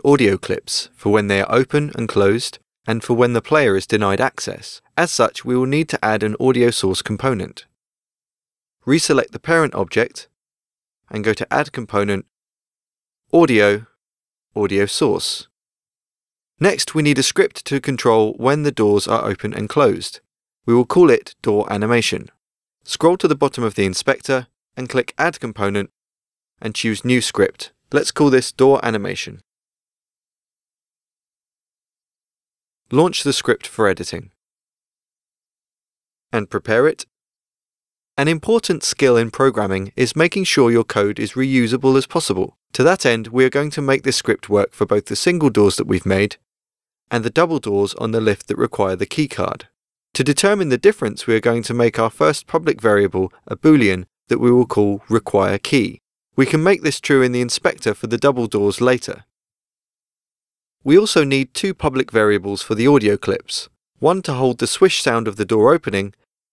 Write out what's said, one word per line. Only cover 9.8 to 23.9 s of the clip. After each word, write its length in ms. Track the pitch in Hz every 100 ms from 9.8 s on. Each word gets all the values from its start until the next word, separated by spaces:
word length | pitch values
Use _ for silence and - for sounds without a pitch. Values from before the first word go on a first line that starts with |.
| 90 110 120 - - _ _ _ _ _ _ _ _
and 160 | 107
go 80 | 107
to 180 | 107 -
Add 200 | 131 151
Component, 540 | - 113 101 101 98 - _ _ _ _ _ _ _ _ _ _
Audio, 540 | 165 160 113 104 104 113 _ _ _ _ _ _
Audio 300 | 110 101 98
Source. 640 | 101 - 139 85 - - - _ _ _ _ _ _ _ _ _ _ -
Next, 340 | 190 - -
we 80 | 156
need 160 | 147 135
a 40 |
script 420 | 131 - 185 -
to 160 | - 139
control 540 | 143 127 120 113 107
when 280 | - 123 151
the 100 | 147
doors 360 | - 107 104 -
are 160 | 113
open 300 | 107 98 107
and 140 | - 104
closed. 520 | 147 127 85 - - _ _ _ _ -
We 80 |
will 100 | 120
call 260 | 120 180 170
it 240 | 120 - -
Door 300 | - 104 -
Animation. 580 | 101 107 120 107 - - _ _ _ _ _
Scroll 320 | - - 165 180
to 120 | 165
the 60 |
bottom 300 | 143 143 -
of 100 | 113
the 120 | -
inspector 600 | 98